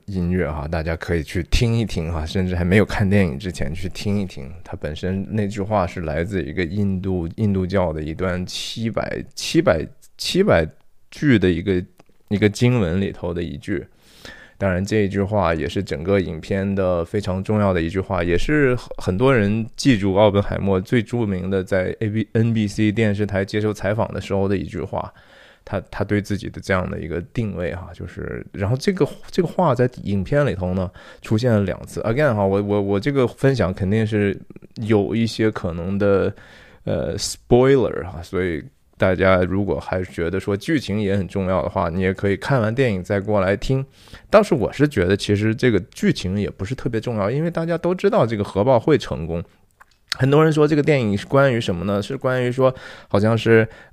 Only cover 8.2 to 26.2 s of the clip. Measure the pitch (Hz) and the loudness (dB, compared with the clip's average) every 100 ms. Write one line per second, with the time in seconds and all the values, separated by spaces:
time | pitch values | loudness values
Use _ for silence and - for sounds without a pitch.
8.2 | 92 90 90 - - - 113 - - - | -4 -4 -6 -8 -10 -6 -4 -4 -4 -8
9.2 | - - - 160 165 82 - - - - | -12 -10 -2 2 4 2 -2 -12 -20 -10
10.2 | - 175 202 90 80 - - - - - | -2 2 4 4 2 -4 -20 -20 -20 -2
11.2 | 151 110 92 82 101 92 92 - - _ | 4 6 4 2 0 -2 -4 -12 -20 _
12.2 | - 101 104 101 123 123 90 92 98 - | -6 2 2 4 2 4 2 0 -2 -4
13.2 | 90 85 82 71 - 90 - _ _ - | -6 -6 -6 -8 -6 -6 -8 _ _ -20
14.2 | - - - - 98 90 95 107 101 98 | -20 -20 -20 -4 0 0 0 2 2 0
15.2 | 98 107 85 82 73 101 92 71 82 98 | 0 2 2 0 -2 -2 -4 -4 2 2
16.2 | 82 80 - 98 98 98 92 87 82 104 | 2 -4 -4 -2 0 0 0 0 -2 -4
17.2 | 98 92 92 107 101 90 82 92 87 92 | -2 -4 0 2 2 2 0 -2 -2 -2
18.2 | 87 85 - 151 135 123 - - - 92 | 2 2 2 2 2 0 -4 -6 -4 2
19.2 | 127 127 101 110 110 - 139 110 98 95 | 4 4 2 0 -4 0 2 4 4 4
20.2 | 107 98 95 87 95 95 92 127 104 120 | 6 4 0 -2 0 0 2 0 0 -2
21.2 | 107 92 92 98 92 95 92 - 110 110 | -2 -4 -2 -2 0 -2 -2 -2 -2 -2
22.2 | 110 113 117 110 104 104 107 104 110 101 | -2 0 2 2 0 2 2 2 0 0
23.2 | 104 98 98 107 107 101 95 110 101 - | -2 -2 -2 0 -2 -2 -2 -2 -2 -4
24.2 | - 98 98 98 78 87 - - - - | -4 -2 0 0 -2 -8 -6 -6 -8 -14
25.2 | - - - _ - 98 - - 101 104 | -20 -20 -20 _ -8 -8 -8 -8 -2 -2